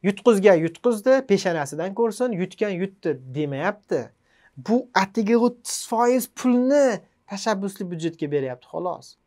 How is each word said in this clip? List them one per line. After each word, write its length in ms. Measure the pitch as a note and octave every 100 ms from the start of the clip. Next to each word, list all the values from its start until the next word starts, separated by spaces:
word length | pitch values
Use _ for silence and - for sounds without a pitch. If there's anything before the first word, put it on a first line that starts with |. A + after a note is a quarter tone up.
Yutqizgan 540 | F#3 G3+ - G#3 G3 F3 D#3+
yutqizdi, 480 | E3 B3 A3 A3+ C4+ C4
peshonasidan 640 | G3 F#3+ E3 C#3+ D3 F3
ko'rsin, 380 | G3 A#3 G3+ B3+
yutgan 380 | G3 F#3 - G#3
yutdi 500 | F3+ F#3+ G3 E3+ C3+ C3 C3
demayapti. 760 | D3 C#3 F3 G3+ _ D#3 A2+ _ _ _ _ -
Bu 320 | C3 A#3 -
atigi 440 | - G3 - G#3 A#3
o'ttiz 500 | A#3+ A#3+ - - -
foiz 360 | A3+ A#3+ B3+ - -
pulni 680 | B3+ B3 B3+ C#4+ C4+ G3 - _ _
tashabbusli 560 | G3 A3+ G3+ G3 G3 F#3
byudjetga 400 | E3+ E3 E3 D3+
beryapti, 360 | C#3+ C3+ B2+ _
xolos. 400 | E3 F3 E3 - _